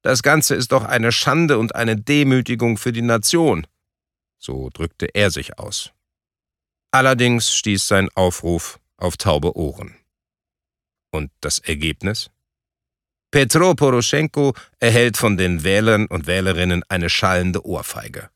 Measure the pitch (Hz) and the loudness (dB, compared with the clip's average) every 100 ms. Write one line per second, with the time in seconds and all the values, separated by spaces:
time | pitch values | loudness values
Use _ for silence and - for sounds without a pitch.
0 | - - 139 156 - 113 123 131 110 123 | 0 2 4 2 2 -2 2 0 2 0
1 | 113 110 - 151 165 120 113 - 113 110 | 0 0 0 2 4 2 0 -2 -2 -2
2 | 110 147 135 131 120 120 117 107 127 117 | 0 2 4 2 0 -2 0 0 -4 -2
3 | 120 117 - 170 160 87 78 _ _ _ | 0 0 2 2 2 0 -6 _ _ _
4 | _ _ _ _ - 65 64 - 85 _ | _ _ _ _ -12 -10 -10 -8 -10 _
5 | - 104 101 76 - - - - - _ | -6 0 0 0 -10 -14 -10 -10 -12 _
6 | _ _ _ _ _ _ _ _ _ 131 | _ _ _ _ _ _ _ _ _ 2
7 | 131 127 123 120 - - 110 98 - 98 | 2 4 2 2 0 -2 -2 -2 2 2
8 | 95 - 92 - 85 85 - - _ _ | 0 0 0 0 -4 -4 -6 -16 _ _
9 | 92 - 95 76 69 - 76 65 - - | -6 -2 0 0 0 -4 -8 -8 -18 -20
10 | _ _ _ _ _ _ _ _ _ _ | _ _ _ _ _ _ _ _ _ _
11 | _ 80 73 _ 73 - - 76 76 - | _ -8 -8 _ -6 -6 -6 -4 -4 -4
12 | 117 117 - _ _ _ _ _ _ _ | -6 -6 -10 _ _ _ _ _ _ _
13 | _ _ _ 147 127 160 180 147 143 123 | _ _ _ 2 2 4 4 4 4 2
14 | 113 143 156 - 139 - - _ 120 117 | 0 -2 -2 0 -2 -2 -16 _ 2 4
15 | 120 104 113 95 92 87 85 98 110 107 | 2 2 0 2 0 0 0 2 4 2
16 | 110 87 76 92 95 85 90 87 - 92 | 0 -4 -2 -2 0 0 0 -2 -2 -4
17 | 85 - 98 90 92 82 - 78 71 - | -2 0 2 2 0 -4 -6 -8 -8 -12
18 | 57 - - | -12 -16 -18